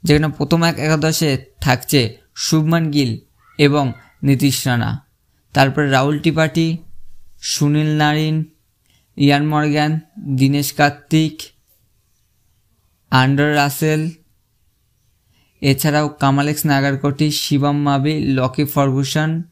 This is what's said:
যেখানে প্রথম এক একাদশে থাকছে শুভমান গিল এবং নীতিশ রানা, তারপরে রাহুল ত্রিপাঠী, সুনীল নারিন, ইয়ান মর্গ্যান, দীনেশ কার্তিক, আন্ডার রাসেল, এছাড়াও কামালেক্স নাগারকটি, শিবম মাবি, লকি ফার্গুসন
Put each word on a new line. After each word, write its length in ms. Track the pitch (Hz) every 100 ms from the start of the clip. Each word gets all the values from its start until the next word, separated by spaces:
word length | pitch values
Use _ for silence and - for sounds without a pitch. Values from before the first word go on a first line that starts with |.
যেখানে 240 | 165 151 156 -
প্রথম 220 | 139 170 170
এক 60 | - 151
একাদশে 440 | 156 156 156 156 135 - _ -
থাকছে 340 | 123 - 147 113 - _ -
শুভমান 400 | - 160 156 165 160
গিল 160 | 147 131 85 _ _ _ -
এবং 260 | 147 147 135 113 - _ 139
নীতিশ 300 | 135 139 131 139
রানা, 240 | 120 110 117 _ _ _ _ _
তারপরে 320 | - 135 135 147
রাহুল 220 | 131 139 147
ত্রিপাঠী, 460 | 165 151 160 165 165 165 - - - - - - -
সুনীল 380 | - 147 151 156 151
নারিন, 340 | 151 151 156 156 156 _ _ _ _ _ _ -
ইয়ান 280 | 143 143 151
মর্গ্যান, 400 | 151 151 147 151 156 - - 143 131
দীনেশ 300 | 135 143 139 -
কার্তিক, 560 | 143 139 _ 160 156 151 - _ _ _ _ _ _ _ _ _ _ _ _ _ _ _ _
আন্ডার 380 | 127 131 139 147 147
রাসেল, 420 | 143 139 156 156 160 160 _ _ _ _ _ _ _ _ _ _ _ _ _ _
এছাড়াও 440 | 143 135 156 147 151 147
কামালেক্স 400 | 139 139 143 151 160
নাগারকটি, 560 | 139 139 139 143 139 151 147
শিবম 340 | - 147 143 143 143
মাবি, 280 | 139 143 156 - 131
লকি 280 | 127 127 143
ফার্গুসন 580 | - 139 131 135 156 160 165 170